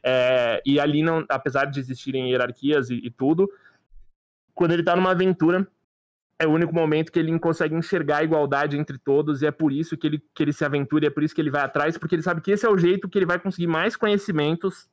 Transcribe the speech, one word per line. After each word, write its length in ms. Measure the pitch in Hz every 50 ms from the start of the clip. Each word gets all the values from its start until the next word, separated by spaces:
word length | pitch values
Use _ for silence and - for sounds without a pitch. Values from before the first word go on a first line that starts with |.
É, 600 | - 131 131 127 123 127 131 127 120 117 113 - -
e 140 | 135 139 143
ali, 220 | 143 151 143 151
não, 220 | 156 165 165 160 151 -
apesar 380 | 139 131 - 143 127 139 139
de 120 | 147 139 139
existirem 500 | 131 127 131 123 - 139 131 131 127 127
hierarquias 580 | 127 127 123 123 120 _ - 139 151 143 123 120
e, 40 | 123
e 140 | 117 117 123
tudo, 400 | - _ 131 139 165 170 196 196 - _ _ - _ _ _ _ - - - - _ _ _ _ _ _ _ _ _
quando 180 | - 175 165
ele 100 | 170 170
tá 120 | 165 175 175
numa 140 | 180 185 185
aventura, 560 | 185 175 185 185 180 - 160 165 175 185 196 - _ _ _ _ _ _ _ _ _ _ _ _ _ _
é 80 | 160
o 40 | 156
único 240 | 151 165 170 165 165
momento 360 | 170 160 156 151 156 160 156
que 60 | - 170
ele 180 | 160 160 165 165
consegue 360 | 165 165 160 - 175 156 156
enxergar 440 | 165 160 - - 175 151 143 147 147
a 60 | 160
igualdade 520 | 160 165 151 147 139 139 139 147 147 143 143
entre 200 | 151 - 139 131
todos, 420 | _ 143 139 147 151 151 147 131
e 40 | 143
é 40 | 151
por 220 | 143 - 160 147
isso 240 | 135 147 160 - 165
que 100 | - -
ele, 160 | 151 151 147 _ _ _
que 80 | -
ele 100 | 156 147
se 120 | 147 - 160
aventura, 400 | 143 139 143 139 - 151 156 147
e 40 | 147
é 20 |
por 120 | 143 151
isso 120 | 147 156 -
que 60 | -
ele 100 | 160 143
vai 120 | 135 147
atrás, 340 | 139 131 - 147 147 160 165
porque 180 | - - 160 180
ele 80 | 165
sabe 180 | 160 185 175 160
que 100 | - 190
esse 140 | 202 208 240
é 20 | 226
o 60 | 208
jeito 320 | 190 170 175 190 190 - 185
que 100 | - 202
ele 60 | 185
vai 120 | 165 175 175
conseguir 280 | - 196 185 - 170
mais 300 | 170 160 160 175 226 -
conhecimentos 920 | - - 208 208 202 202 - 180 151 147 151 165 170 - 190 - - - _